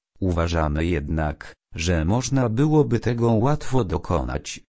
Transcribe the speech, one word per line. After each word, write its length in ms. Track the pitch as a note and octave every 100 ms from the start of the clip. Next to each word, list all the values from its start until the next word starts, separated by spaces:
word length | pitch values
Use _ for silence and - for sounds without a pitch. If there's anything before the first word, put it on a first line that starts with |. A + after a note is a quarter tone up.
| - _
Uważamy 640 | F#2+ E2+ E2+ E2+ D2+ D2+ E2+
jednak, 680 | E2 C#2+ D#2 D#2 D2 - - _ -
że 300 | E2 E2+ D#2+
można 440 | A2+ B2+ C3+ B2
byłoby 500 | A2 D3+ D3+ B2+ A2+
tego 320 | A2+ A#2+ A#2
łatwo 520 | A2 B2+ - - C3
dokonać, 800 | F#2 D#2+ - F2 A#1+ C2+ - -